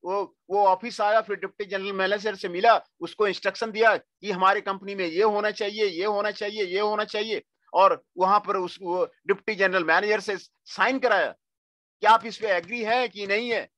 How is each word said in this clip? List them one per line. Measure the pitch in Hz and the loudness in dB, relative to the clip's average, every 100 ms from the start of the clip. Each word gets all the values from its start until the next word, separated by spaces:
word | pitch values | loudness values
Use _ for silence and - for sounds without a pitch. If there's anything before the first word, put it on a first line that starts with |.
वो, | 175 196 185 _ _ | -4 -4 -6 _ _
वो | 196 202 | 2 4
ऑफिस | 185 240 214 | 2 -2 -2
आया, | 208 220 | 2 2
फिर | 214 196 | 0 -8
डिप्टी | 190 _ 208 | -8 _ -8
जनरल | 190 196 | -6 -6
मैनेजर | 190 190 208 208 190 | -2 0 0 -4 -6
से | 196 | -6
मिला, | 175 226 226 - _ | 2 4 4 2 _
उसको | 127 - 208 | -14 -2 -2
instruction | 180 202 190 226 | 0 -4 -4 -8
दिया | 214 220 190 | 2 2 2
कि | _ _ 196 | _ _ -8
हमारे | 185 190 208 | 2 2 2
company | 196 196 190 202 | -2 -8 -8 -6
में | 175 | -4
ये | 165 | 2
होना | 214 208 208 | 2 2 -2
चाहिए, | 208 202 214 208 | -4 -6 -2 -2
ये | 165 202 | -2 -4
होना | 202 208 | -2 -4
चाहिए, | 202 208 214 190 | -4 -8 -4 -4
ये | 185 | -2
होना | 208 214 214 | 0 -2 -4
चाहिए, | 214 220 202 _ _ _ | -4 -4 -6 _ _ _
और | - 190 156 _ - | 4 4 4 _ -2
वहां | 185 208 | 2 2
पर | 202 202 | 2 -4
उस, | 180 - | -4 -8
वो | 185 180 165 _ - | -6 -2 -2 _ -4
डिप्टी | 196 - 202 | -4 -2 0
जनरल | 190 185 | 2 2
मैनेजर | 160 170 208 214 | 2 2 2 -2
से | 196 190 | -2 -8
साइन | - _ - - 196 262 | -10 _ -18 -2 0 2
कराया | 247 202 139 | 2 2 2
कि | - _ _ _ _ _ _ 208 | -4 _ _ _ _ _ _ 4
आप | 220 220 | 4 4
इस | 196 | -6
पे | 220 | 0
एग्री | 180 170 240 | 0 0 -6
हैं | 220 240 240 | 0 0 0
कि | 202 202 | -4 -2
नहीं | 208 240 | -2 0
है? | 220 123 | -4 -6